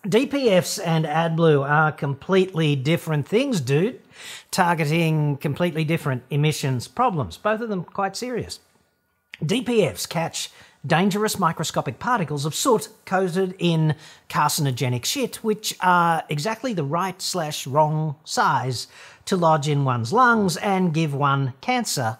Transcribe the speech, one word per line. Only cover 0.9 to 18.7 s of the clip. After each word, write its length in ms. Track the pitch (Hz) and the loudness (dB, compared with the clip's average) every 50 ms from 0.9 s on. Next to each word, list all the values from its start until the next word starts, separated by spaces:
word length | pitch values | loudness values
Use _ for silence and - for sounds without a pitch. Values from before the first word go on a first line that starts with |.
| 160 160 160 | 0 0 0
AdBlue 640 | 151 147 160 170 165 160 160 170 160 151 139 139 139 | 0 0 0 0 0 2 4 4 6 6 4 4 2
are 220 | 147 151 156 156 | 4 4 4 2
completely 840 | 147 - 156 139 135 - - - 185 190 185 185 - 160 165 151 147 | 0 -2 -4 -4 -4 -6 -4 2 2 2 2 2 0 0 0 2 2
different 500 | 135 123 147 170 160 - 160 156 147 135 | 0 2 0 0 0 0 -2 -2 -2 -2
things, 340 | - 185 226 277 285 247 175 | 0 0 0 2 2 0 -2
dude, 400 | 127 117 139 151 185 240 - - _ _ - - - - - - - _ | 0 2 2 2 2 0 -2 -8 _ _ -20 -20 -18 -18 -18 -18 -14 _
targeting 840 | - - 180 170 170 156 165 143 156 170 170 160 156 156 151 147 143 135 | 0 2 2 2 2 0 0 0 2 2 2 2 2 2 2 0 0 -2
completely 460 | - 160 135 - 175 180 147 160 160 | -2 -4 -2 0 -2 -2 0 -2 -2
different 380 | 147 165 160 - 147 131 123 - _ | 0 -2 -2 0 -2 -4 -4 -4 _
emissions 560 | 156 143 147 156 147 - - 139 131 120 - | 0 2 2 2 0 0 -2 -2 -2 -4 -6
problems, 500 | - _ - 247 247 196 151 123 85 - | -8 _ 0 0 0 0 -2 -4 -6 -8
both 240 | - - 208 220 214 | -4 -2 -2 -2 -2
of 80 | 240 226 | -4 -4
them 140 | 208 185 | -6 -6
quite 320 | 160 - _ - 196 196 190 | -6 -8 _ -4 -4 -4 -4
serious. 460 | - 247 254 254 208 - 85 - - _ _ _ _ _ _ _ _ _ _ _ _ _ _ - _ 156 | -6 -8 -6 -6 -6 -6 -8 -12 -16 _ _ _ _ _ _ _ _ _ _ _ _ _ _ -12 _ -4
D 160 | 147 196 262 | -2 -2 -2
P 240 | 220 214 240 220 180 | 0 2 2 2 2
Fs 220 | 131 95 - - | 2 -2 -6 -10
catch 460 | - - 170 165 180 - - - - - - - - _ _ - | -6 -4 -4 -4 -4 -6 -8 -10 -10 -14 -20 -20 -20 _ _ -2
dangerous 500 | 139 165 156 190 208 175 208 214 214 208 | 0 2 2 2 2 0 0 -2 -2 0
microscopic 600 | - 185 160 165 - 160 - - 170 147 143 120 - | 0 0 0 0 -2 -6 -4 -4 -4 -4 -4 -8 -6
particles 460 | - 233 254 226 170 139 147 143 135 | -2 -2 -2 -2 -2 -4 -4 -4 -4
of 100 | 156 143 | -6 -4
soot 360 | - - 294 233 196 - - - _ _ | -2 2 2 2 2 0 -6 -14 _ _
coated 500 | - 196 185 190 180 156 185 190 185 185 - | -2 0 0 0 0 0 -2 -2 -2 -4 -2
in 380 | 170 175 165 160 156 156 147 - - - - - _ _ | 0 0 2 2 2 2 0 -2 -8 -20 -20 -20 _ _
carcinogenic 760 | - 170 151 151 - - 151 135 127 117 139 123 123 123 - | -2 0 2 2 2 0 0 -2 0 0 -2 -2 -2 -2 -2
shit, 380 | - - 285 247 214 - - | -4 -2 -2 -4 -4 -6 -6
which 340 | - 220 214 214 - - - - | -2 -2 -2 -2 -4 -8 -6 -2
are 420 | - 180 180 175 170 170 165 160 - - | 0 2 4 4 4 2 2 0 -2 -4
exactly 440 | 156 151 147 214 220 - - 262 | -6 -4 -4 -4 -6 -4 -6 -4
the 120 | 220 175 143 | -4 -4 -4
right 360 | 139 151 170 185 190 185 - | -2 -2 -2 -2 -4 -6 -6
slash 460 | - - - 185 160 151 147 - - | -8 -6 -4 -4 -4 -4 -6 -8 -8
wrong 480 | 139 127 151 156 151 156 156 156 156 143 - | 0 2 2 4 4 2 0 -2 -4 -6 -8
size 640 | _ - - 254 214 185 147 139 123 131 | _ -6 -2 0 2 2 2 2 0 -2